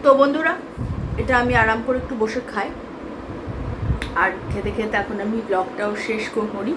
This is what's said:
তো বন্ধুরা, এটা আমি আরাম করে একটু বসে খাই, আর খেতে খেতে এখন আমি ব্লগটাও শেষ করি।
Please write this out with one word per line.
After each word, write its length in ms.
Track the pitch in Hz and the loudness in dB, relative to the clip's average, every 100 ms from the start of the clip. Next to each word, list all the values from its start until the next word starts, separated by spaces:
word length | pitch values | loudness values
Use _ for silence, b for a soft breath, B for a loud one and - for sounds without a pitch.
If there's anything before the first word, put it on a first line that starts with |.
তো 100 | 285 | 8
বন্ধুরা, 420 | 269 269 302 320 349 - - - - - - | 8 6 6 2 0 -6 -6 -4 -4 -4 -2
এটা 200 | 214 254 | 2 4
আমি 180 | 247 240 | 4 4
আরাম 280 | 220 226 226 | 4 2 0
করে 120 | 254 | -2
একটু 180 | 254 240 | -2 -2
বসে 240 | 214 247 - | 0 0 -4
খাই, 160 | 214 220 - - - - - - - - - - - - - - - | -6 -6 -6 -12 -12 -12 -12 -10 -10 -8 -6 -6 -4 -2 -2 -2 2
আর 160 | 185 185 - | 2 0 -4
খেতে 180 | 208 202 | -2 -2
খেতে 260 | 202 214 208 | -2 0 0
এখন 240 | 196 208 | -2 -4
আমি 200 | 208 226 220 | -2 -2 0
ব্লগটাও 480 | 185 185 - 208 208 | 0 0 -2 -2 -2
শেষ 340 | - 220 214 | -4 -4 -2
করি। 460 | - 214 202 196 | -2 -2 -4 -4